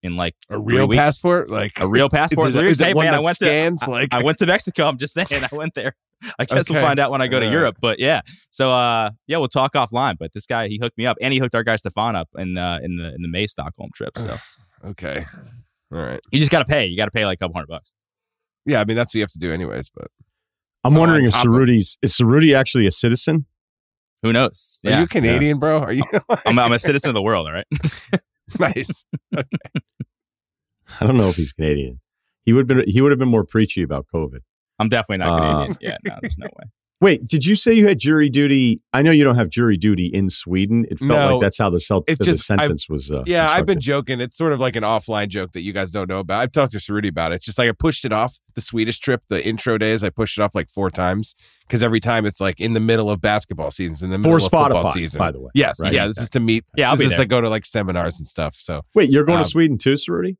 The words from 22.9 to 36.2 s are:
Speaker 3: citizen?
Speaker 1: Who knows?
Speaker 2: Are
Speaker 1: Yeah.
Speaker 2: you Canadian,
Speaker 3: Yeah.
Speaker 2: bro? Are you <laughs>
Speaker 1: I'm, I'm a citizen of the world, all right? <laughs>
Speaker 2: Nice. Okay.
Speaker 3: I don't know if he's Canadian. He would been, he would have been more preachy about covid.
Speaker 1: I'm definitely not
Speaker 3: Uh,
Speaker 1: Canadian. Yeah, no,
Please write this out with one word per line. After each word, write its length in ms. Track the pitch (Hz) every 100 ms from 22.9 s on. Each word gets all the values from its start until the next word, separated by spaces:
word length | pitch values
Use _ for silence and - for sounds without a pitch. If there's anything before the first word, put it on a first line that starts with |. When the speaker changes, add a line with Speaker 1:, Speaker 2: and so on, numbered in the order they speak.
Speaker 3:
citizen? 540 | - 120 117 - 160 139 _ _ _ _ _ _ _
Speaker 1:
Who 80 | 113
knows? 480 | 117 127 - - - 104
Speaker 2:
Are 40 |
Speaker 1:
Yeah. 80 | 110
Speaker 2:
you 60 | 170
Canadian, 480 | 208 117 120 147 147
Speaker 3:
Yeah. 20 |
Speaker 2:
bro? 200 | 147 156
Are 120 | 123
you 100 | 123 - 208 -
<laughs> 200 | 240 -
Speaker 1:
I'm, 120 | 117
I'm 120 | 120
a 60 | 120
citizen 300 | - 139 151
of 40 | 113
the 60 |
world, 260 | 101 104 78
all 60 |
right? 140 | 82 -
<laughs> 480 | 151 - - - 190 _ _ _ -
Speaker 2:
Nice. 460 | 151 110 123 - _ 156 _ 156
Okay. 80 | 131 - - - _ _ - _ _ _ _ _ _ _ _ -
Speaker 3:
I 60 | 107
don't 120 | 127
know 120 | 98
if 60 | 82
he's 180 | 78
Canadian. 460 | - 78 73 65 64 _ _ _ _ -
He 80 |
would 120 | 120 127
been, 160 | 131 107
he 120 | 101
would 100 | 139
have 80 | 139
been 100 | 131
more 160 | 117 98
preachy 380 | 113 110 -
about 240 | 80 71 69
covid. 260 | 85 76 64 _ _ _ _
Speaker 1:
I'm 100 | 110
definitely 280 | 117 107 98 85
not 140 | 82
Speaker 3:
Uh, 260 | 78 76 69
Speaker 1:
Canadian. 100 | -
Yeah, 160 | 57 53 -
no, 120 | -